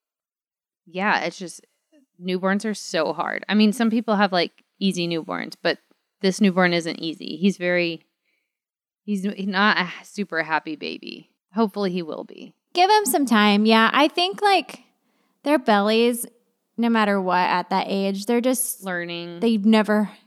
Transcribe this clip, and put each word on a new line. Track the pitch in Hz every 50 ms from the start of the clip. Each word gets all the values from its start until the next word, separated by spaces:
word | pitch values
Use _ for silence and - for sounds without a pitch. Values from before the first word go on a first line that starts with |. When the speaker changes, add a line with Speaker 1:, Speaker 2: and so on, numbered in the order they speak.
| _ _ _ _ _ _ _ _ _ _ _ _ _ _ _ _ _
Speaker 1:
yeah, | 175 165 180 196 214 170 - 147
it's | 175 - -
just, | 185 165 - - _ _ _ _ _ _ _ 302 254 _ _ - 175
newborns | 185 185 185 180 190 196 202 202
are | 220 202
so | - - - - 170 151 - 151
hard. | 160 - - 52 - - -
I | 190
mean, | 214 214 214 190
some | 247 233 226
people | 214 240 214 - 214
have, | 196 208 190 190
like, | 180 165 - _ _ _ _ _ -
easy | 196 196 170 175 170 170
newborns, | 170 160 151 - 90 85 57 - - - -
but | 170 143 - _ _ _ _ _ _ _ _
this | 196 190 185 -
newborn | 214 190 170 185 185 175 175
isn't | 170 165 165 - -
easy. | - 165 147 - - - -
He's | 156 180 202 185
very, | - 180 180 175 175 175 170 165 156 _ _ _ _ _ _ _ _ _ _ _ _ _ _ _ _ _ _ _ _ _
he's | 202 208 190 185
not | 202 196 196 190 208 185 190 208 214 170 165
a | 180 170 - - -
super | - - 208 202 - 170 160 160
happy | 156 160 151 - 160 156
baby. | - - 80 82 - - - - - - _ _ _ _ _ -
Hopefully | 208 226 202 - 202 202 185
he | 175 185 170
will | 151 - - -
be. | - - - - 202 _ _ _ _ -
Speaker 2:
Give | 349 359 381
him | 427 427 415
some | 311 277 330 285
time. | 247 240 214 208 208 202 208 214
Yeah, | 220 226 220 226 226 -
I | 254 294 311
think, | - - 349 370 403 - 415
like, | 403 392 349 269 - - - _ _ _ _ _ _ _ _ _ _ _ _ -
their | 285 294 320
bellies, | 254 233 214 202 196 214 220 226 233 240 247 233 - - _ _ _ _ _ _ _ _ _
no | - 233 233
matter | 233 226 214 202 202 196
what, | 185 185 175 180
at | 180 - - 180 175 -
that | 190 190 - -
age, | 196 196 196 196 196 196 202
they're | - 240 240
just | 233 254 262 240 - - - - 190
Speaker 1:
Learning. | 196 180 175 170 170 170 170 170 175 170 170
Speaker 2:
they've | 196 233 226 208 196
never, | 220 220 214 208 214 214 214 214 185 - - _